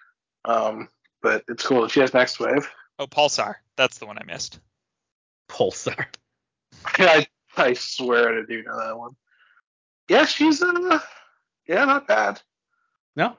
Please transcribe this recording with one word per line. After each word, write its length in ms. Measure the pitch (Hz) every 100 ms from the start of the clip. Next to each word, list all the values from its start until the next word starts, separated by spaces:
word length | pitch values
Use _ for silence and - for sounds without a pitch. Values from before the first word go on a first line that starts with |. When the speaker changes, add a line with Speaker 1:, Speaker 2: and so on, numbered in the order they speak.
| _ _ _ _ 110
Speaker 1:
Um, 420 | 113 107 113 110 _ _ _
but 200 | 110 110 -
it's 180 | 120 -
cool. 220 | 127 113
She 120 | 147
has 140 | 127
Next 260 | 127 123 -
Wave. 300 | 117 139 139 - - -
Speaker 2:
Oh, 80 | 139
Pulsar. 480 | - 147 - 104 101 _ -
That's 220 | 131 -
the 80 | 110
one 140 | 107
I 40 |
missed. 360 | - 82 - - _ _ _ _ _ _ _ _ -
Speaker 3:
Pulsar. 560 | - 98 - 127 - 120 - _
<laughs> 280 | _ _ _
Speaker 1:
<laughs> 240 | _ - -
I, 400 | - 180 156 147 _ _ -
I 160 | 135
swear 640 | 123 - - 123 120 117 113
I 40 | 110
do 140 | 113
know 160 | 110 107
that 180 | 113 113
one. 180 | 120 131 _ _ _ _ _ _ _ _ -
Yeah, 160 | 220 302
she's, 360 | - 311 294
uh, 380 | 359 349 359 311 - - _ _ _ _ -
yeah, 180 | 180 269
not 220 | 277 277
bad. 320 | 214 202 208 _ _ _ _ _ _ _ 143
Speaker 3:
No. 160 | 214